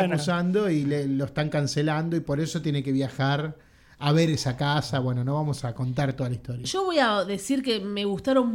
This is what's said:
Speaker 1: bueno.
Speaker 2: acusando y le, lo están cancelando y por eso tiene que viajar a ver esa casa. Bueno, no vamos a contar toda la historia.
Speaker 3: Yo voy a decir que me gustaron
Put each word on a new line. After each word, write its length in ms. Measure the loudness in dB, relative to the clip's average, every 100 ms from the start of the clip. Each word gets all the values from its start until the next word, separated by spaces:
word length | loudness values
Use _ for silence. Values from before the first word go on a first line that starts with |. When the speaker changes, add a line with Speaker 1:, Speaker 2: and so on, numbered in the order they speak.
Speaker 1:
bueno. 120 | 6 2
Speaker 2:
acusando 540 | 0 0 2 2 2
y 140 | 2 2
le, 220 | 0 0
lo 180 | 0 -2
están 240 | -2 0
cancelando 680 | 0 0 0 0 0 0 -2
y 40 |
por 200 | 0 -2
eso 220 | -2 -2
tiene 220 | -2 0
que 80 | 0
viajar 680 | 0 0 0 0 0 -2 -8 -18 -20 -20 -4
a 140 | 2
ver 180 | 4 4
esa 260 | 2 -2 0
casa. 440 | 0 0 0 0
Bueno, 240 | 0 0
no 100 | 0
vamos 320 | 0 -2 -2 -4
a 80 |
contar 400 | -4 -2 0 -2
toda 160 | -2 -4
la 60 | -4
historia. 300 | -8 -8 -4
Speaker 3:
Yo 180 | -2
voy 160 | 0 2
a 240 | 2 2
decir 400 | 0 -4 -2 -2
que 160 | 0 -2
me 260 | -2 -4 -2
gustaron 480 | -2 2 2 2